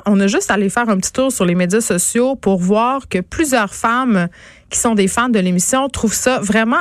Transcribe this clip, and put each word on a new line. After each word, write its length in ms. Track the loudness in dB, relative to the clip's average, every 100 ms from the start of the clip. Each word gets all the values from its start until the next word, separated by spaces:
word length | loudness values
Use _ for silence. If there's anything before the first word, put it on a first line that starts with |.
| 0
on 120 | 2
a 80 | 2
juste 220 | 0 0
à 40 |
aller 160 | 0 0
faire 180 | 0 0
un 80 | 0
petit 160 | -2
tour 200 | -2 -2
sur 120 | 0
les 120 | 0 0
médias 240 | 0 0
sociaux 560 | 0 -2 -2 0 0 0
pour 220 | 0 0
voir 500 | 2 2 0 -2 -4
que 100 | -6
plusieurs 560 | -4 -2 0 0 -2
femmes 540 | -2 -2 0 2 0 0 -6 -20 -20 _
qui 80 | -4
sont 160 | 0
des 140 | 2 2
fans 200 | 0 0
de 100 | 2
l'émission 480 | 2 0 0 0 -2
trouvent 260 | -2 -2
ça 240 | 0 0 0
vraiment 380 | 0 0 2 0